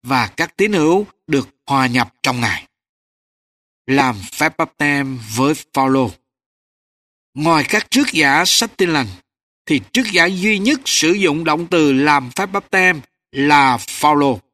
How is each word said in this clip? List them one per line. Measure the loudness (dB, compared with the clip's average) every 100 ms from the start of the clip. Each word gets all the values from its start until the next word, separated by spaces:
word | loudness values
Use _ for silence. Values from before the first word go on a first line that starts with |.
và | -2 -2 -2
các | -4 -8 -2
tín | 0
hữu | 2 2 2 -2 _ -4
được | -4 -4 _ -4
hòa | 0 2
nhập | 0 -2 _
trong | -6 -2
Ngài. | -4 -6 -10 _ _ _ _ _ _ _ _ _ _ _ -2
Làm | 0 0 -4 -12
phép | -4 -4 -4
báp | -8 _
têm | -2 -2 -4 -10 -8 -2
với | -2 -2 -4
Phaolô. | -2 2 2 0 -6 _ _ _ _ _ _ _ _ _ _ _
Ngoài | -2 2 2 2
các | -2 0
trước | 0 0
giả | 2 2 2 2
sách | 0 -2 -2
Tin | -2
Lành, | 0 -4 -10 _ _ _ _ -4
thì | -4 -2
trước | -4 -2
giả | 0 0
duy | 0 -2 0
nhất | 0 -2 -2
sử | 0 0
dụng | 2 0 0
động | -2 -2 0
từ | 0 2
làm | 2 2 0 -2
phép | -8 -6
báp | -6 _
têm | 2 2 0 -10 _ _
là | -2 4 6 4 0
Phaolô. | -6 0 2 4 2 -2 _